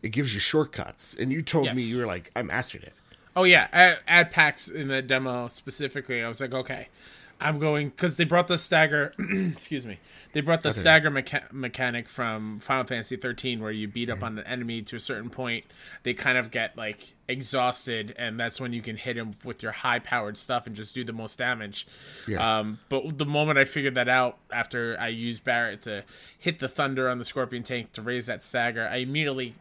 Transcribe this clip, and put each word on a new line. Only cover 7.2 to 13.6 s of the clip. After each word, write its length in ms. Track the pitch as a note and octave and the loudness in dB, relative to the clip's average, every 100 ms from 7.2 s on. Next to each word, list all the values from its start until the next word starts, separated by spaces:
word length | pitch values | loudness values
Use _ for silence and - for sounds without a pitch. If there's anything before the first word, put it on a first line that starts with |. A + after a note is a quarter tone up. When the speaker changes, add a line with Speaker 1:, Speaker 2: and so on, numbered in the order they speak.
| - - | -20 -4
Speaker 2:
I'm 160 | D3+ D3+ | -2 0
going," 320 | D#3 D3 D3 | 2 2 0
'cause 260 | - F3+ D#3 | -2 -2 2
they 80 | |
brought 240 | D#3+ F3 F3 | 4 4 4
the 120 | E3+ | 0
stagger, 520 | - E3 D#3 D3 C#3+ - | 2 4 4 4 0 -4
<clears throat> 40 | F#3 F#3+ F#3 | -2 0 0
excuse 320 | - - C#3+ | -2 -6 -8
me, 140 | A#2+ F#2 - - - | -6 -14 -16 -20 -6
they 80 | D3+ | -4
brought 200 | C#3+ E3 | 2 2
the 80 | D#3 | 2
Speaker 1:
Okay. 80 | A2 | 2
Speaker 2:
stagger 300 | E3 D#3+ D3+ | 8 8 6
mecha-, 420 | C#3 C3 D3 - | 0 -2 -6 -6
mechanic 560 | C3+ B2+ B2 B2+ A#2+ A#2 | -8 -8 -2 -2 -2 -8
from 520 | - A#2 A2 G#2+ G#2+ | -4 -4 -4 -6 -10
Final 240 | - C3 A#2+ | -2 -2 0
Fantasy 300 | B2 A2+ B2+ | -4 -6 -6
thirteen, 460 | B2+ A#2 C3 A#2 | -6 -4 -4 -4